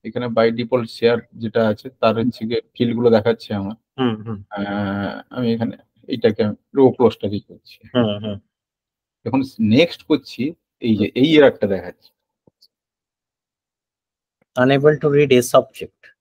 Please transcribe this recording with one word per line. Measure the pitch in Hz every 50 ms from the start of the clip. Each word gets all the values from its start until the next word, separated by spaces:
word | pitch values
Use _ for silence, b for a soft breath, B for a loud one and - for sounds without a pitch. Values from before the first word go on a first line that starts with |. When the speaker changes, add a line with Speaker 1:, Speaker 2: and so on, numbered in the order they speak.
| _
Speaker 1:
এখানে | 110 113 120 123 120
by | 113 113 113 117
default | 117 117 120 113 127 123 117 113
share | - - 117 117 120 117 - _ _ 117
যেটা | 117 110 _ 117 113
আছে, | 110 104 - - 131 _
তার | _ - 113 107
হচ্ছে | 113 113 123 - - 113
গিয়ে | 113 120 113 _ _
ফিল্ড | _ - 123 117 117
গুলো | 117 120 117
দেখাচ্ছে | 113 107 104 117 110 - - - 107
আমার। | 101 95 95 113 _ _ _ _
Speaker 2:
হুম, | - 131 120 110 107
হুম। | 107 113 110 98 98 _
Speaker 1:
আহ, | - 101 101 101 101 104 104 98 98 101 101 87 53 - - _
আমি | - 127 127 117
এখানে | 113 113 113 110 - - _ _ _ _ _ -
এইটাকে | 139 117 - 113 104 -
আমি | 110 107 - _ _ _
রো | - 139 135 127
ক্লোজটাকে | 113 - 123 113 - _ - 101 104 98
করছি। | - _ - - _ _ - _ _ 107
Speaker 2:
হুম, | - 123 117 107 104 104
হুম। | 107 107 101 104 _ _ _ _ _ _ _ _ _ _ _ _ _ _ _ _ _
Speaker 1:
যখন | 117 135 135 135 - - - 113 104
next | 110 135 170 170 - - -
করছি, | _ 156 139 _ - - - 123 151 170 _ _ _ _ _
এই | - 117 107
যে | 98 104 - _
এই | - 131 160
এররটা | 160 147 143 127 - - - 98
দেখাচ্ছে। | 98 90 85 90 - _ _ _ _ _ _ _ _ _ _ _ _ _ _ _ _ _ _ _ _ _ _ _ _ _ _ _ _ _ _ _ _ _ _ _ _ _ _ _ _ _ _ _ _ _ _ _ _ _ _ _ _
Speaker 2:
Unable | 127 127 131 139 139 135 151 151
to | 135 - 151
read | 143 143 147 135
S | 127 123 123 -
object। | - 135 123 - _ - 95 - _ _ _ - _ _